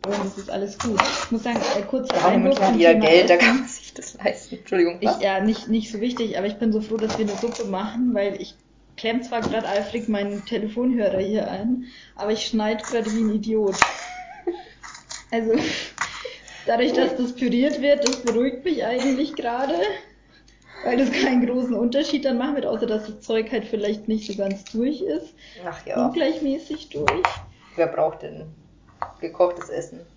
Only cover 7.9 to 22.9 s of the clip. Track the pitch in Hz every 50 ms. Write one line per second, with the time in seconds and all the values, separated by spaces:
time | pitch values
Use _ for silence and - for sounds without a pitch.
7.9 | 220 233 254 247 220 202 202 202 190 - 190 - - _ _ _ _ - _ _
8.9 | - - - 220 233 254 240 - 247 233 214 - 202 220 220 - 202 202 208 -
9.9 | - 240 226 - 214 202 202 202 202 202 - - 233 220 214 214 214 233 247 262
10.9 | 254 240 208 190 - 190 196 196 214 214 - - 180 190 208 233 247 247 - -
11.9 | - - - - - - 202 208 214 214 - - - 220 214 214 226 220 - -
12.9 | 247 233 214 220 214 226 226 214 208 214 208 220 220 214 214 196 190 - - -
13.9 | - - - - - - - - - - - - 855 831 740 - - - - -
14.9 | - - - - - - - - - 233 226 220 226 294 - 311 - - - -
15.9 | - - - - - - - - - - - - - - - - 240 233 247 -
16.9 | - - 262 - - - 247 240 - - 262 240 240 240 262 302 285 262 254 285
17.9 | 285 285 285 269 269 - - 240 214 233 247 277 254 - - 359 311 240 214 220
18.9 | 240 254 262 277 262 247 302 - - - - 233 233 240 277 269 330 339 392 415
19.9 | - - - - - - _ _ - - - - - _ _ - - - - -
20.9 | 247 247 269 - - - 269 262 247 247 240 233 247 254 247 247 233 202 240 240
21.9 | - 277 311 - - 277 277 269 254 233 247 302 285 277 - - 226 220 226 240